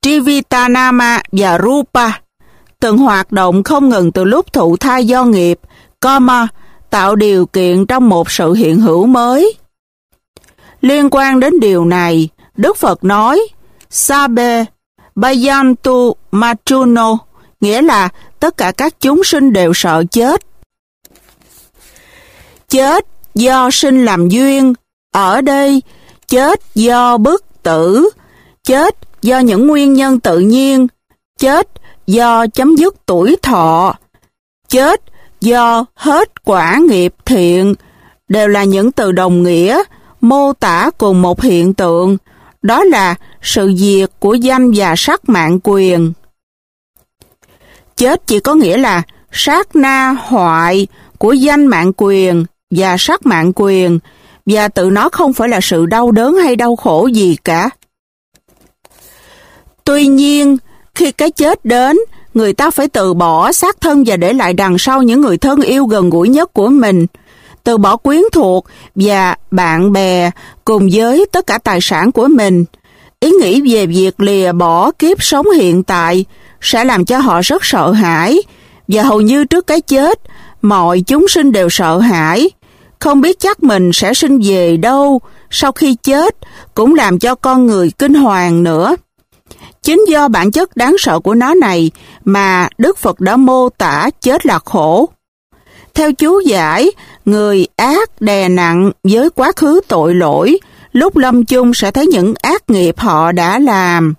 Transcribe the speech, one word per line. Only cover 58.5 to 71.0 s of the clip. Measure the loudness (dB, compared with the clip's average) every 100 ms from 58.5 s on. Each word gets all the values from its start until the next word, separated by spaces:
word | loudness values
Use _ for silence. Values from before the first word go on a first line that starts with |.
| _ _ _ _ _ -20 -20 -20 -20 -20 -20 _ _
Tuy | -2 0 2
nhiên, | 2 2 2 2 0 -4 -20 _
khi | -4 -2
cái | 0 -4
chết | 0 0 0
đến, | 0 0 2 0 -2 -10 -8
người | -2 -2
ta | 0 -2
phải | -2 -4
từ | -2 -2
bỏ | 0 0 2 0
xác | 0 -2 -2
thân | 0 0 2
và | 0
để | 0
lại | 0 -2
đằng | -2 0 0
sau | 0 0
những | 2 2
người | 0 0
thân | 0 0
yêu | 0 0 0
gần | 0 0
gũi | 0 2
nhất | 0 0
của | -2 0
mình, | 2 2 0 -2 _ _ _ _ _
từ | -4 0
bỏ | 2 0
quyến | 0 0 2
thuộc | 2 0 0 -4 -20 -14
và | -2 0 0 -2 -4 -6
bạn | -2 -2 0 0
bè | 0 0 0 -2 -4 -18 -12
cùng | -4 0 2
với | 2